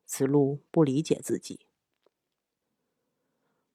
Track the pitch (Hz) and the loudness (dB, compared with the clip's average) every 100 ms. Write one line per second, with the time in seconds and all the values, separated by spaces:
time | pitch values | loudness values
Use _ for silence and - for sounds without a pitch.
0 | - - 135 147 135 143 _ 165 147 135 | -12 -4 2 2 2 -2 _ 2 2 2
1 | 170 - - 117 - - _ _ _ _ | -2 -4 -4 -6 -6 -18 _ _ _ _
2 | _ _ _ _ _ _ _ _ _ _ | _ _ _ _ _ _ _ _ _ _
3 | _ _ _ _ _ _ _ | _ _ _ _ _ _ _